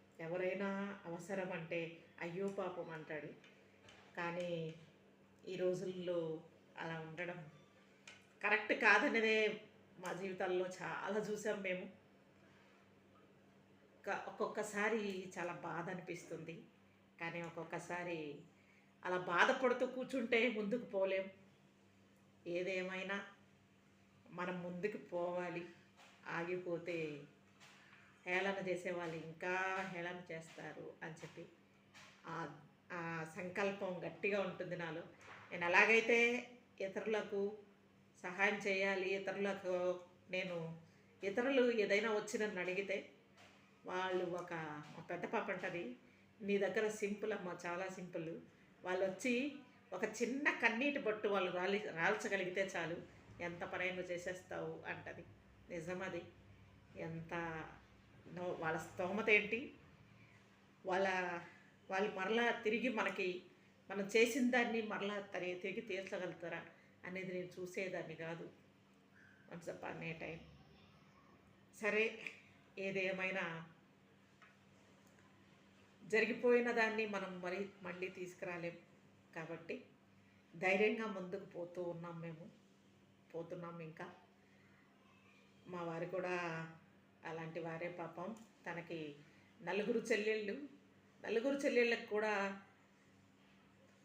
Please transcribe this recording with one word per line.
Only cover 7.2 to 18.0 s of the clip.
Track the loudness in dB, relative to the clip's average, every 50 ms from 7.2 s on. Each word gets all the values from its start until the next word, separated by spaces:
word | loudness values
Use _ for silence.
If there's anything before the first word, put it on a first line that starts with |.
| -6 -6 -6 -8 -10 -14 -16 -20 -20 -20 -20 -20 -20 -20 -20 -20 -20 -20 -20 -20 -20 -20 -8 -2 2
కరెక్ట్ | 4 4 4 4 2 2
కాదనేదే | 6 8 8 10 10 8 6 6 6 6 6 6 6 6 4 2 0 -8 -14 -20 -20 -20 -20 -16 -10
మా | -6 -6 -4
జీవితాల్లో | -4 -4 -4 -2 -2 0 2 2 2 2 0 -2 -6
చాలా | -6 -4 -4 -4 -2 0 0 0
చూసాం | 0 0 -2 -2 0 0 0 0
మేము. | 0 -2 -2 -2 -4 -8 -12 -16 -20 -20 -20 -20 -20 -20 -20 -20 -20 -20 -20 -20 -20 -20 -20 -20 -20 -20 -20 -20 -20 -20 -20 -20 -20 -20 -20 -20 -20 -20 -20 -20 -20 -20 -20 -20 -20 -20 -20 -10 -6 -4
క-, | -4 -4 -4 -6
ఒక్కొక్కసారి | -4 -2 -2 0 0 -2 -2 -2 0 2 2 4 4 2 2 0 -2 -2 -4 -6 -6 -6
చాలా | -4 -4 -4
బాధ | -4 -6 -4 -4 -4 -4 -4
అనిపిస్తుంది, | -4 -6 -6 -6 -8 -8 -8 -8 -10 -8 -8 -8 -10 -12 -12 -16 -20 -20 -20 -20 -20 -20 -20 -20 -12 -8
కానీ | -6 -6 -4 -4
ఒక్కొక్కసారి | -6 -6 -6 -8 -8 -6 -6 -6 -6 -4 -4 -4